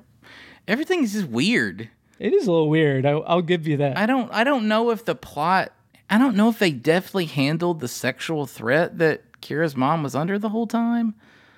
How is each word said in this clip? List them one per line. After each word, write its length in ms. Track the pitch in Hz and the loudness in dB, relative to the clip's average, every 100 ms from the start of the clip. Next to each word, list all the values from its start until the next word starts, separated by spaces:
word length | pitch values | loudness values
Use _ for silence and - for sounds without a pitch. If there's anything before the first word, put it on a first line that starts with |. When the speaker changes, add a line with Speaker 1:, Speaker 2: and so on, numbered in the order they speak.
| _ _ - - - - - | _ _ -20 -20 -20 -14 -4
Speaker 1:
everything 360 | 226 311 370 | -2 0 0
is 80 | 240 | 0
just 160 | 208 165 | -2 -4
weird. 640 | 113 175 226 107 92 113 _ _ - | 0 2 2 0 -4 -14 _ _ -8
Speaker 2:
It 120 | 226 | -2
is 140 | 392 262 | 0 2
a 60 | |
little 160 | 165 151 | 2 4
weird. 340 | 156 151 135 | 4 2 2
I, 60 | 139 | 2
I'll 280 | 147 - 175 | 0 0 0
give 240 | 165 180 156 | 0 -2 0
you 120 | 143 | 0
that. 200 | 147 135 | 0 0
Speaker 1:
I 80 | 220 | 0
don't, 240 | 269 226 | 0 -2
I 120 | 202 | -2
don't 240 | 247 277 214 | 0 0 0
know 220 | 214 233 | 0 0
if 140 | 220 | -2
the 120 | - 165 | -4 -6
plot, 560 | - - 160 190 147 - _ _ - | -8 -4 0 2 0 -8 _ _ 0
I 100 | 208 | 2
don't 180 | 269 196 | 4 4
know 120 | 220 | 2
if 120 | 226 | 2
they 100 | 190 | 0
deftly 540 | 131 127 170 190 196 165 | 0 2 0 0 -4 -2
handled 540 | 147 139 160 175 165 | 0 0 0 -2 -2
the 80 | 123 | -6
sexual 580 | - 123 - - 156 139 | -6 -6 -4 -4 -4 -6
threat 520 | - 110 147 170 - | -6 0 2 2 2
that 240 | 160 135 _ _ | 0 0 _ _
Kira's 340 | - 139 165 135 | -6 -2 -2 0
mom 280 | 131 165 | 0 0
was 100 | 139 | -2
under 240 | 131 170 202 | -2 -2 -2
the 120 | 214 | -2
whole 180 | 214 226 | -4 -2
time. 480 | 233 233 233 226 214 _ - _ | 0 0 0 -2 -4 _ -20 _